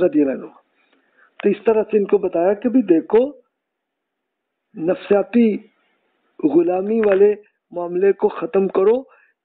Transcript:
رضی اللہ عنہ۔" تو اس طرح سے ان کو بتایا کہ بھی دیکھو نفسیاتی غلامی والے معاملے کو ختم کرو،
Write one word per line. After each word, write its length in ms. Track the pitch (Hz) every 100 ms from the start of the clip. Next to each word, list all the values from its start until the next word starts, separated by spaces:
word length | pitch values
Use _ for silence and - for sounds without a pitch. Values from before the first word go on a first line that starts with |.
| 180
رضی 160 | 143
اللہ 120 | 139
عنہ۔" 180 | 120 - - _ _ _ _ _ _ _ -
تو 60 | 208
اس 80 | - 226
طرح 180 | 220 208
سے 60 | 214
ان 80 | 196
کو 120 | 202
بتایا 360 | 185 170 180
کہ 160 | 202 247
بھی 120 | 254
دیکھو 500 | 196 165 - 220 269 - _ _ _ _ _ _ _ _ _ _ _ _ _ -
نفسیاتی 800 | 160 180 - 202 190 240 226 202 - _ _ _ _ _ _ -
غلامی 580 | 151 151 170 180 202 226 208
والے 300 | 190 208 208 - _ _
معاملے 420 | 170 175 180 196
کو 140 | 190 208
ختم 400 | - 165 196 190
کرو، 340 | - 196 247 262 _ _ _